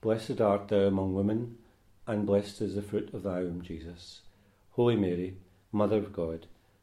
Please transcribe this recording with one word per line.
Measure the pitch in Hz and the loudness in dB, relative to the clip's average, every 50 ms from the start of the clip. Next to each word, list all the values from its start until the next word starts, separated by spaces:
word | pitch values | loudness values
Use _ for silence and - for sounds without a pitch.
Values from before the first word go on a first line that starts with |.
Blessed | - 110 113 113 - - 127 101 | 0 0 0 0 0 -4 0 2
art | 113 101 101 101 101 - | 4 4 4 2 2 2
thou | 107 101 | 4 4
among | 98 98 98 95 95 95 92 | 4 4 4 2 2 0 0
women, | 98 98 104 110 117 123 120 - - - - _ _ _ _ _ _ - - | 2 2 2 2 0 -2 -4 -10 -16 -20 -20 _ _ _ _ _ _ -6 -4
and | 110 104 104 | -2 -2 2
blessed | 104 101 101 101 - - - | 4 4 2 2 0 -4 -6
is | 110 101 92 | -4 -4 -2
the | 104 | -4
fruit | 101 - 104 107 - - - | -4 -2 -4 -4 -4 -4 -8
of | 104 92 | -6 -6
thy | 98 90 90 | -4 -2 -2
womb, | 92 87 85 87 | -4 -4 -6 -8
Jesus. | 87 - 82 78 76 85 87 - - - - - - - - _ _ _ _ _ _ _ | -8 -10 -12 -12 -12 -12 -14 -16 -18 -20 -20 -20 -20 -20 -20 _ _ _ _ _ _ _
Holy | _ - 120 120 113 | _ 2 2 4 4
Mary, | 104 98 90 87 87 90 92 98 - - - _ _ _ _ - | 4 2 2 0 -2 -4 -6 -8 -12 -18 -20 _ _ _ _ 0
Mother | 104 104 101 107 104 | 0 2 4 2 2
of | 104 - - | 0 -2 -4
God, | - 85 80 80 82 - - - - _ _ _ _ | -6 -4 -4 -6 -8 -10 -16 -20 -20 _ _ _ _